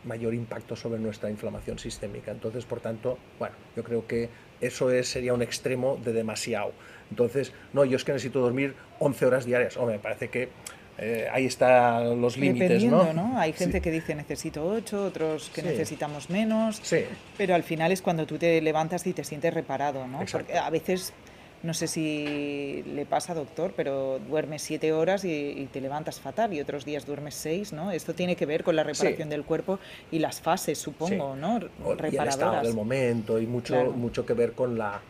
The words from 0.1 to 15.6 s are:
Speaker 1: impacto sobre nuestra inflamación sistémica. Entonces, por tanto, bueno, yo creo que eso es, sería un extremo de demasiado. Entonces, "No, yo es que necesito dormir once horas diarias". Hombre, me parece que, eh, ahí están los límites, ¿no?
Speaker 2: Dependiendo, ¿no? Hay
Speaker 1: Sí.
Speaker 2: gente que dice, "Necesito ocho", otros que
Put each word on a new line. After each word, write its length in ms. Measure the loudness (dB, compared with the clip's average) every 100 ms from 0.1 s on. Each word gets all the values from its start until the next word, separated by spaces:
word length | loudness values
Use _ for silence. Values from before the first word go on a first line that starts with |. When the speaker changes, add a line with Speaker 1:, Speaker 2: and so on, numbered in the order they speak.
| -4 -2
Speaker 1:
impacto 420 | -2 -4 -10 -10 -8
sobre 240 | -6 -4
nuestra 300 | -4 -4 -6
inflamación 480 | -6 -8 -8 -8 -8
sistémica. 520 | -10 -8 -10 -10 -10
Entonces, 340 | -6 -6 -6 -8
por 140 | -6
tanto, 360 | -6 -4 -4 -6 -12 -10
bueno, 160 | -8 -8 -12
yo 80 | -10
creo 240 | -4 -4 -2
que 220 | -4 -4 -10 -20 -6
eso 300 | -6 0 2
es, 180 | 2 0
sería 240 | -2 0
un 80 | 0
extremo 580 | 0 -2 -2 0 0 0
de 80 | -2
demasiado. 600 | -2 -2 -4 -4 -2 -4 -8 -20 -20 -12
Entonces, 420 | 0 2 2 -4 -8 -4
"No, 140 | 4 4
yo 100 | 4
es 80 |
que 80 | 0
necesito 280 | -2 0 2
dormir 340 | 2 2 -2 -4 -18 0
once 260 | 0 4
horas 220 | 4 4 4
diarias". 320 | 2 2 0
Hombre, 180 | -2 -2
me 60 |
parece 260 | -4 -6 -4
que, 220 | -2 -4 -8 -18 -18 -16 -8
eh, 280 | -2 -2 0
ahí 140 | 0 0
están 760 | 6 10 10 8 6 2 4
los 160 | 2 4
límites, 480 | 2 6 6 6
¿no? 140 | 8 8
Speaker 2:
Dependiendo, 140 | 6 4 0
¿no? 80 | 2
Hay 120 | 0
Speaker 1:
Sí. 60 | 2
Speaker 2:
gente 200 | 0 2
que 100 | 0
dice, 240 | -2 -2
"Necesito 500 | -6 -4 -6 -6 -4 -2
ocho", 400 | -2 -2 -4 -2
otros 440 | -2 -2 -2 -6
que 80 | -6